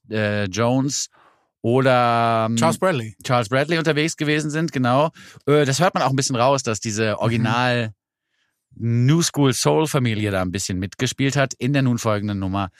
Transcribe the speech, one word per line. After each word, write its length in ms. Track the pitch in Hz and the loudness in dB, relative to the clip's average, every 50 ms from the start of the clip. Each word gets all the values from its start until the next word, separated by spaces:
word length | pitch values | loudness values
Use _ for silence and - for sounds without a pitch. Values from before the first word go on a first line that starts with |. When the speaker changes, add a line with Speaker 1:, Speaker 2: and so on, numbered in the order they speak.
| _ - | _ -6
Speaker 1:
äh, 320 | 107 110 107 104 104 104 104 | -4 -2 0 0 0 -2 -2
Jones 640 | 95 90 104 117 117 127 135 131 143 131 - - - _ _ _ _ _ _ _ _ _ _ | -2 -2 0 0 2 2 0 0 -2 -4 -6 -8 -10 _ _ _ _ _ _ _ _ _ _
oder, 840 | - 117 120 135 131 131 127 123 123 120 117 117 117 117 113 113 110 113 | -2 0 2 2 4 4 4 4 4 2 2 2 2 2 2 0 0 0
ähm, 80 | 117 | 0
Speaker 2:
Charles 200 | 113 135 165 - | 0 2 0 0
Bradley. 380 | - 185 190 175 127 110 110 - - - | 0 0 0 0 -2 -4 -8 -12 -10 -4
Speaker 1:
Charles 260 | - 127 123 120 101 | 0 0 0 0 0
Bradley 300 | 127 131 147 147 175 160 | 0 0 0 0 0 0
unterwegs 380 | 156 165 151 143 151 165 - | 0 0 0 0 0 -2 -2
gewesen 340 | - 151 147 151 151 151 151 | -2 -2 0 0 0 -2 -2
sind, 200 | 143 156 170 156 | -4 -4 -4 -2
genau. 380 | - 135 127 120 123 135 156 165 - - - - - - - | -2 0 0 2 2 2 2 0 -4 -8 -20 -20 -20 -6 -2
Äh, 180 | - 147 151 147 | 2 2 2 2
das 140 | 127 135 - | 2 2 2
hört 160 | 175 185 - | 2 2 2
man 80 | 180 143 | 0 0
auch 80 | - | 0
ein 40 | 135 | 0
bisschen 200 | 131 - - 135 | 0 -2 0 0
raus, 260 | 117 117 135 143 131 | 2 2 2 2 0
dass 180 | - 120 110 - | 0 -4 -4 -4
diese 340 | - 117 104 104 110 107 101 | -6 -6 -2 -2 0 0 0
Speaker 2:
Mhm. 40 | |
Speaker 1:
Original 760 | - - 117 113 113 110 113 110 120 127 127 123 120 117 110 107 _ _ _ _ _ _ _ _ _ _ _ _ _ _ _ - | 0 0 0 0 0 0 2 2 2 2 0 0 0 -2 -4 -8 _ _ _ _ _ _ _ _ _ _ _ _ _ _ _ -12
New 440 | - 113 117 117 120 123 131 151 170 | -6 -2 0 2 2 4 4 4 2
School 320 | 170 - - 147 143 135 117 | 2 0 0 0 2 2 2
Soul 340 | - - 151 147 156 160 | 0 0 2 2 2 0
Familie 440 | 151 - 143 127 117 110 104 104 104 | 0 0 -2 0 0 -2 -2 -2 -2
da 100 | 98 92 | -2 -2
ein 100 | 92 90 | -2 -4
bisschen 260 | 87 98 - - 98 92 | -4 -4 -4 -4 -4 -4
mitgespielt 580 | 95 95 - - 120 127 - - 135 135 131 | -6 -6 -6 -4 -4 -4 -2 -2 -4 -2 0
hat 160 | 143 135 131 - | 0 0 -2 -2
in 180 | - 120 127 | -4 -4 -2
der 100 | 143 139 | 0 0
nun 160 | 135 123 120 | 0 0 0
folgenden 420 | 113 - 113 107 104 101 104 101 98 | 0 -2 -2 -2 -2 -2 -4 -4 -4
Nummer 300 | 95 92 95 98 98 92 - | -4 -4 -4 -4 -4 -6 -8